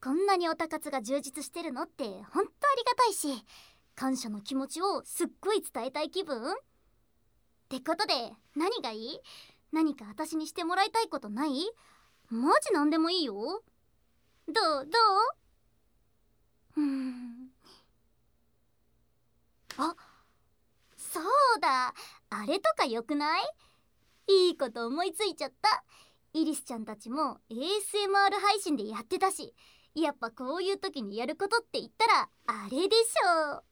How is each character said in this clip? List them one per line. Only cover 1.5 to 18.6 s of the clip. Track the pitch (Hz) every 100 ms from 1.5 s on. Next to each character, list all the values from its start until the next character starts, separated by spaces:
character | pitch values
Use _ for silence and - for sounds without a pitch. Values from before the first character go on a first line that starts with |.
て | 339
る | 339
の | 262
っ | 330
て | _
ほ | 214
ん | 190
と | 202 -
あ |
り | 403 _ 571 539
が | 480 494
た | 494
い |
し、 | - 294 254 - - - _ _
感 | - 262 262
謝 | 240
の | 208
気 | 202 269
持 | 269
ち | 311
を | 381 311 -
す | - 349
っ | -
ご | 370
い | 427
伝 | - - 240
え |
た | 294
い | 311
気 | 359
分？ | 349 254 240
っ | 427 _ _ _ _ _ _ _ _ _ _ _
て | 254
こ | 262 339
と | 427
で、 | 311 233 226 _ -
何 | 339 427
が | 254
い | 220
い？ | 226 320 - - - _ _
何 | 311 320 -
か | 208
私 | - 311 320
に | 311
し |
て | -
も | 330 370
ら |
い | 403
た | 453
い | 440
こ | 302
と | 208
な | 208 302
い？ | 262 381 466 _ _ _ _ _
マ | 226 269 494
ジ | 605
何 | 359 294
で | 320
も | 330
い | 370
い | 285
よ。 | 202 233 392 - _ _ _ _ _ _ _ -
ど | 320 359 294
う？ | 294
ど | 453 453 381 466 640 _ _ _ _ _ _ _ _ _ _ _ _ _ -
う？ |
う |
ー |
ん。 | 294 269 262 247 247 240 262 254 - - _ _ _ _ _ _ _ _